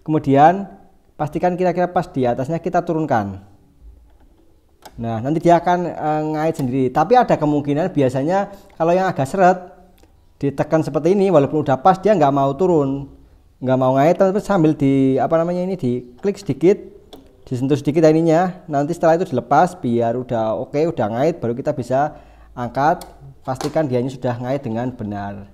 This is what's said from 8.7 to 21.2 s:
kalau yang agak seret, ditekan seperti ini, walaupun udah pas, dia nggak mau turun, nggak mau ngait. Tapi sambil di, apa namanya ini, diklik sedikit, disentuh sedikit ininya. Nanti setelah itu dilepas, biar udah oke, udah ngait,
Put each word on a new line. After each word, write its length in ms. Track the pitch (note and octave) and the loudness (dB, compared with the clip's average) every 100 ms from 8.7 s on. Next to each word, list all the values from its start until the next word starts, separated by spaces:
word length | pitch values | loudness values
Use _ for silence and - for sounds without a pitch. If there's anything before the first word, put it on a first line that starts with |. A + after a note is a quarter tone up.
kalau 240 | - E3 F3+ | -4 0 2
yang 80 | |
agak 240 | F#3 - C3+ | 0 -2 -4
seret, 420 | F#3+ F3+ F3+ - - - _ _ _ _ _ | 4 4 4 -4 -20 -20 _ _ _ _ _
ditekan 400 | C#3 C#3 G3 D#3+ | -6 -4 0 0
seperti 320 | D3 C#3+ D#3 | 0 -2 0
ini, 160 | G3+ G3 | 2 4
walaupun 320 | D#3+ C3+ D3+ | 4 4 0
udah 160 | D3 C3 | 0 2
pas, 240 | F#3+ F3+ | 2 2
dia 160 | G3+ G3+ | 2 4
nggak 160 | C#3+ | 2
mau 160 | C#3 C#3 C3+ | 2 0 0
turun, 560 | F#3 E3 C#3 C#3 C#3 - - _ _ _ | 2 2 0 -4 -10 -18 -20 _ _ _
nggak 160 | B2+ C3 | -2 2
mau 160 | C3 | 2
ngait. 240 | C3+ D3 - | 4 2 4
Tapi 240 | F#3+ G3+ | 2 0
sambil 320 | G3+ G3 D#3 | -2 2 2
di, 480 | D3 C#3 C#3 C3+ C3 | 2 2 2 2 2
apa 160 | C#3 E3 | 0 0
namanya 240 | E3 F3+ | 0 -4
ini, 160 | F3+ F#3+ | -4 -4
diklik 640 | B2+ B2 - - G3 G3 | -4 -4 -8 -6 -6 -6
sedikit, 400 | - C3 E3+ F#3+ - - - - - _ | -8 2 2 2 -2 -20 -20 -20 -20 _
disentuh 320 | - B2 C3 C#3 | -10 -6 -2 0
sedikit 240 | C#3 D#3 | 0 4
ininya. 640 | D#3 D#3+ E3 D#3+ F#3 F3 | 4 4 4 2 0 -6
Nanti 320 | - C#3+ D3 E3+ | -4 -2 -2 0
setelah 240 | E3 E3 | 2 2
itu 80 | F#3 | 0
dilepas, 480 | B2 - C#3+ F3 F3+ | -4 2 2 2 0
biar 400 | B2+ A#2 A#2 B2 | -2 0 0 -2
udah 400 | B2+ A#2 A2 F#2+ | -4 -4 -2 -4
oke, 240 | - C#3+ E3 D#3+ | -4 -2 -2 -2
udah 100 | G#2+ | -4
ngait, 240 | A2+ | 0